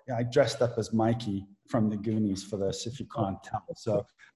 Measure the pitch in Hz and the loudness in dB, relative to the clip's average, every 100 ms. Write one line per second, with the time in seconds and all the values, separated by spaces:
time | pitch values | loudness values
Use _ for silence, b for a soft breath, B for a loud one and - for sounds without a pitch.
0 | - 120 120 143 127 - 117 117 104 113 | -6 -2 4 4 4 2 0 0 0 2
1 | 113 120 107 98 95 - - 123 107 104 | 2 2 -2 -4 -6 -16 -2 2 2 0
2 | 110 110 107 95 - 104 98 92 117 120 | 0 2 2 0 -4 -2 -2 -2 -6 -8
3 | - - 98 95 - 107 - - 113 104 | -8 -2 -2 -4 -8 -8 -8 -8 -2 -2
4 | - b b | -2 b b